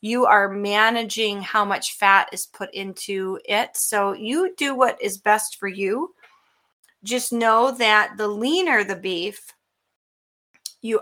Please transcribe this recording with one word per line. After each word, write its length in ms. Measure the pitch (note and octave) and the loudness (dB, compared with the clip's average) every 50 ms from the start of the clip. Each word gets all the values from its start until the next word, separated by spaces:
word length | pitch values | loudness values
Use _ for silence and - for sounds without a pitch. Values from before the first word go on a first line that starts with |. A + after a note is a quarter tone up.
you 240 | - G#3+ A#3 B3 B3 | -6 -2 0 2 4
are 240 | - A3 G3+ G3 G3 | 6 6 6 4 2
managing 920 | G3 G3+ G3+ G3+ G3+ G#3 G#3+ A3+ A#3+ A#3 A3+ G3+ - A3 A3 G#3 G3+ G3+ | -2 -4 -2 0 2 4 4 4 2 0 -4 -4 -4 -2 -2 -2 -2 -6
how 220 | F#3+ - - G#3+ G#3 | -6 -2 -2 0 0
much 340 | G3+ G3 - - - - | 0 -2 -4 -4 -6 -4
fat 300 | - G#3 G3 G3 G3 - - - | 0 4 4 4 4 4 0 -6
is 120 | F#3 - | -12 -12
put 280 | - - - G3+ - - | -12 -12 -12 -12 -10 -10
into 680 | G3 G3 F#3+ F#3 - - - G3 G3 F#3+ F#3+ F#3+ - - | -10 -10 -10 -12 -12 -8 -6 -6 -4 -4 -6 -6 -8 -4
it. 320 | - G3+ G#3 B3+ - - | -2 -2 -2 -2 -2 -4
So 340 | - - - A3 G#3 G3+ G3 | -6 -4 -2 0 0 0 0
you 420 | F#3+ - G#3+ A3 C4+ E4 F#4+ F#4 F#4 | -2 -4 -4 -4 -2 0 -2 -2 -2
do 180 | - D4 C#4 C4+ | -2 -4 0 2
what 260 | B3 B3+ A#3 - - | 2 2 2 2 -2
is 160 | - G3+ G3 | -4 -6 -4
best 400 | - - G#3+ G#3 G#3+ - - - | -2 0 2 2 2 0 -6 -8
for 120 | - G3+ G3 | -8 -8 -8
you. 440 | F#3 G3 G3 F#3 G#3 B3+ E4 F#4 _ _ _ - _ _ _ _ _ _ _ _ _ _ _ _ _ _ - | -6 -4 -2 -2 -2 -2 -4 -8 _ _ _ -20 _ _ _ _ _ _ _ _ _ _ _ _ _ _ -8
Just 280 | G#3 A#3+ B3+ B3 - | -4 -4 -4 -2 -2
know 400 | A#3+ A#3 A#3 A3+ A3 A3+ A#3+ C4+ | -2 2 4 4 4 4 4 2
that 440 | B3 A#3+ A#3+ G#3+ G#3+ G#3+ G#3 - - | 2 2 4 6 6 6 4 2 -2
the 100 | G3 G#3+ | -4 -4
leaner 560 | G#3 G#3 G#3 A#3 C4+ D#4+ F#4 F#4 E4 C4 G#3+ G3+ | -4 -2 -2 -2 0 0 2 2 2 2 2 2
the 140 | G3 G3 | 0 -4
beef, 560 | F3 F#3+ F#3+ F3+ E3+ F3 G#3 G3+ - - - - _ _ _ _ _ _ _ _ _ _ _ _ _ _ _ _ _ _ _ _ _ - - - _ | -6 -6 -6 -4 -4 -6 -8 -10 -12 -18 -20 -20 _ _ _ _ _ _ _ _ _ _ _ _ _ _ _ _ _ _ _ _ _ -16 -16 -14 _
you 180 | - A3+ A3+ G#3+ | -6 -2 -2 2